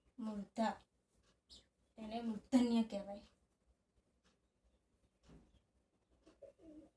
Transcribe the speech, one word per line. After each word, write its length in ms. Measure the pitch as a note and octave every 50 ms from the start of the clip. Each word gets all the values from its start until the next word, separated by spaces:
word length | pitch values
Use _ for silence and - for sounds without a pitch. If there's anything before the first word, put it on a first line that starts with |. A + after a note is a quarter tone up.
| _ _ _ -
મૂર્ધા. 560 | A3 A3 G#3+ G#3 G3 - - - A3 G#3 G3+ - - _ _ _ _ _ _ _ _ _ _ _ _ - - - - _ _ _ _ _ _ A3+
એને 220 | A3 G#3+ A3+ A#3
મૂર્ધન્ય 640 | A#3 A3+ G#3 G#3 - - C4+ B3 B3 A#3+ A#3 A#3
કહેવાય. 420 | A3 - G3+ G3+ G3 G3 G3+ G#3 - - _ _ _ _ _ _ _ _ _ _ _ _ _ _ _ _ _ _ _ _ _ _ _ _ _ _ _ _ _ _ _ _ _ _ _ _ _ _ _ - - - - - - - _ _ _ _ _ _ _ _ _ _ _ _ _ D#4+ - _ C#5 - - - E4+ D#4+ D4+ D#4 D#4 - _